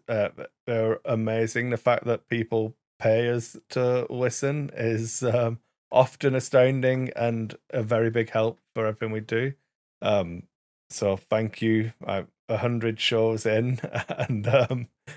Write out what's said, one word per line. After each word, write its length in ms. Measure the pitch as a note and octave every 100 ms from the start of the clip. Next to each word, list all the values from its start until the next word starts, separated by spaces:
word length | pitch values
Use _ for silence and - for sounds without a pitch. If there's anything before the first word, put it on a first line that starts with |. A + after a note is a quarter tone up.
| -
Uh, 200 | A2+ G2+ - B1+ _ -
they're 340 | A2+ A2 A2+ -
amazing. 640 | A#2 A2 A2+ A2+ A#2 B2
The 80 | A#2
fact 260 | - A#2+ A#2
that 220 | A#2 -
people 480 | A#2 A2 A2+ A2 - _ -
pay 300 | A2+ A2 A#2+
us 260 | A#2+ A#2 - -
to 360 | C3 B2 B2 A#2+
listen 600 | B2 B2 - C#3 D3 C#3+ -
is, 480 | A2+ A2+ A2+ -
um, 360 | B2 A#2+ A#2 A#2 _ _ _
often 460 | A#2+ B2+ - C#3 C3
astounding 760 | - C3 B2+ C3+ B2+ C3 B2+ -
and 400 | A#2 A2+ A2 - -
a 120 | C3
very 280 | G#2+ A#2 A2+
big 220 | A#2 A2+
help 280 | A2+ A2+ A2 _ A#2
for 100 | A2
everything 260 | G#2+ A2
we 100 | A2
do. 320 | G#2+ A2+ C3+ C#3 _ _ _ _
Um, 420 | G2 G#2 F2 F2 - _ _ _ -
so 260 | - G#2 F#2+
thank 460 | - A2 A2 -
you. 320 | A2+ A2 A2 - -
I, 200 | G2 - _ -
a 80 | A2
hundred 420 | A#2+ A#2+ A2+ A2
shows 460 | - A#2 A2+ A2 A2+
in, 340 | A2 B2 B2+ - -
<laughs> 100 | -
and, 360 | - C3 A#2 G#2
um, 400 | C3+ A#2+ B2+ A#2+ _ -